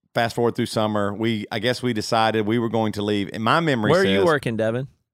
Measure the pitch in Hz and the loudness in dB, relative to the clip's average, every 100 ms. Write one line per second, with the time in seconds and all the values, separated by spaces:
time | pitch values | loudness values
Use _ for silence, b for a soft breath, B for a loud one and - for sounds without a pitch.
0 | _ - 117 - 117 - 117 117 107 107 | _ -2 -2 0 0 0 -2 0 0 0
1 | 101 101 113 110 104 117 113 123 123 107 | -2 -2 -2 -2 -4 -4 -2 -2 -2 -4
2 | 98 113 110 110 104 120 113 113 107 104 | 0 2 2 2 0 0 0 0 -2 -2
3 | 104 104 98 - 113 151 165 127 107 170 | -2 -2 -2 -2 0 2 2 2 2 2
4 | 196 196 180 147 135 110 110 120 139 _ | 4 2 2 2 0 -2 -2 -2 -6 _
5 | _ | _